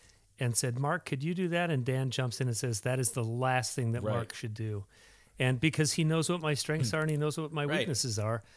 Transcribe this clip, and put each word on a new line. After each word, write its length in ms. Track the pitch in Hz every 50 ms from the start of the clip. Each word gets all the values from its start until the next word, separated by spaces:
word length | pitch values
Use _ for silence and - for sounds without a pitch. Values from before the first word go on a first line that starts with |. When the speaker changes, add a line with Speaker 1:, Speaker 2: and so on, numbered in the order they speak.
| - - - - _ _ _ -
Speaker 1:
and 180 | 127 120 117 -
said, 200 | - 127 120 123
"Mark, 280 | 139 143 170 175 -
could 180 | - 147 131 139
you 100 | 165 180
do 140 | 180 185 175
that?" 200 | 165 170 175 170
And 160 | 156 131 120
Dan 240 | 135 127 131 131 131
jumps 320 | 120 - 131 123 110 -
in 60 | 131 127
and 100 | 117 -
says, 240 | - 123 117 104
"That 180 | - 127 127 131
is 120 | 127 117
the 120 | - 131 113
last 520 | 110 117 123 127 131 127 127 120 - -
thing 180 | - 123 113 113
that 100 | 107 98
Speaker 2:
Right. 120 | 107 110
Speaker 1:
Mark 180 | 117 113 - -
should 200 | - - 113 107
do." 320 | 107 110 110 104 101 98 - - - - - - - - - - -
And 200 | 131 127 131 120
because 340 | - 160 - - 156 143 -
he 100 | - 160
knows 260 | 156 160 165 156 -
what 120 | 175 180
my 120 | 156 156 147
strengths 360 | - - - 151 143 127 110
Speaker 2:
Hmm. 60 | 160 156
Speaker 1:
are 40 |
and 80 | 156 156
he 80 | 151 147
knows 200 | 147 151 139 165
what 140 | 156 143 156
my 100 | 151 147
Speaker 2:
Right. 140 | 143 151 151
Speaker 1:
weaknesses 400 | 123 - 135 110 - 127 107 107
are, 240 | 107 107 113 113 - - -